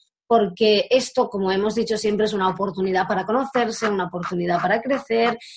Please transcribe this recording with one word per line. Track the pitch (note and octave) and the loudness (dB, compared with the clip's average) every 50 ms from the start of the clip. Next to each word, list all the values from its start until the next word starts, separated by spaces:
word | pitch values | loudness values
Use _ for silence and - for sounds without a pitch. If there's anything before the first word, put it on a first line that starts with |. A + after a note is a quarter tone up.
| _ _ _ _ _ | _ _ _ _ _
porque | - A#3 A3+ G#3 F3+ F3+ - A3 G#3+ G#3 G3+ - - | 2 4 4 4 0 0 2 2 4 4 4 4 2
esto, | A#3+ C4 B3+ - - B3+ A3 | 2 2 2 0 -2 -2 -2
como | - - G3 G3 F#3 | 0 -2 -2 0 0
hemos | F#3+ G3 G#3 A3 - | 0 0 0 0 0
dicho | A#3 G#3 - G#3+ | -2 -2 -2 -2
siempre, | G#3 - G#3 G#3 G3+ G#3+ | -2 0 0 0 0 0
es | G3+ G#3+ | 0 0
una | G3 F#3+ F#3 | 0 0 0
oportunidad | E3+ F#3+ G3 G3 D#3 F#3+ F#3+ F#3+ F#3 F3+ F#3 | 0 -2 -4 -4 -2 -2 -2 0 0 0 0
para | - G#3 F#3 F#3 | 0 -2 -2 0
conocerse, | - A3 C4+ C4 B3+ - B3 A#3 A3 G#3 - A3 G#3+ | 0 0 0 0 0 0 0 0 0 -2 -4 -2 -2
una | G3+ F#3+ F3+ | -2 -2 -4
oportunidad | F3+ F3+ F3 E3+ - F#3 F3 F3 F3 F3 E3+ | -4 -6 -8 -6 -4 -4 -2 0 0 0 0
para | F3 F3+ G#3 A#3 | 2 0 0 0
crecer | - B3+ C#4 B3+ - - A3+ A3+ A#3 A#3+ A#3 A#3 - - - | 0 -2 -2 -2 -2 -2 0 2 2 2 0 -2 -8 -16 -20